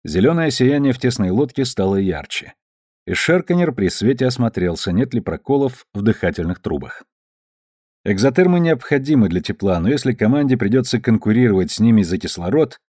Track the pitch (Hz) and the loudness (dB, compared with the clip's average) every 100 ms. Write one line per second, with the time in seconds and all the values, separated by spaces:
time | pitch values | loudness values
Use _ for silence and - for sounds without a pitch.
0 | - 85 123 165 156 - 131 143 139 123 | -6 0 2 2 0 2 2 2 0 0
1 | 127 120 92 101 143 - 127 - 95 98 | -2 -2 0 0 -2 -4 -4 -2 0 0
2 | 98 78 - - 78 - _ _ _ _ | -2 -4 -8 -12 -12 -18 _ _ _ _
3 | - - - 175 - 175 170 127 92 - | -8 -4 0 0 2 0 0 0 -2 0
4 | 107 131 127 123 117 95 90 80 - 90 | 0 2 0 0 -2 -2 -4 -4 -2 -2
5 | 131 117 - 80 - 139 139 127 _ 101 | -2 -4 -6 -6 -2 0 -2 -6 _ -2
6 | 107 - 87 - 82 90 - 73 65 - | 0 0 -2 -4 -6 -6 -6 -6 -8 -18
7 | - _ _ _ _ _ _ _ _ _ | -20 _ _ _ _ _ _ _ _ _
8 | 101 98 135 131 180 175 165 135 - 143 | -4 0 2 4 4 4 2 -2 -2 -2
9 | 135 147 98 87 - - 98 85 92 143 | 2 2 2 0 -4 -4 -2 0 0 0
10 | 135 - 107 143 139 127 98 127 123 117 | -2 0 2 2 2 0 2 0 0 -2
11 | 120 110 107 113 120 95 87 - 117 110 | 0 0 2 2 4 2 0 2 4 4
12 | 85 92 87 - 87 147 139 - _ | 2 -2 -6 -8 -2 0 0 -4 _